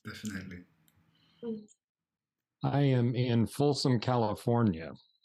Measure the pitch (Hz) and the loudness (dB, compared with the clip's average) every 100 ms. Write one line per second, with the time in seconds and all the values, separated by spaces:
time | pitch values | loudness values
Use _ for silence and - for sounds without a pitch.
0 | 107 95 104 95 92 90 - _ _ _ | -18 -12 -10 -10 -12 -16 -20 _ _ _
1 | _ _ _ _ 233 214 214 _ _ _ | _ _ _ _ -10 -10 -14 _ _ _
2 | _ _ _ _ _ _ 135 135 143 123 | _ _ _ _ _ _ -2 2 4 4
3 | 120 123 123 117 107 - 143 143 - 120 | 2 2 2 2 2 2 0 2 2 0
4 | - 123 107 101 120 117 110 80 78 67 | 0 0 0 -2 0 2 2 0 -8 -14
5 | _ _ | _ _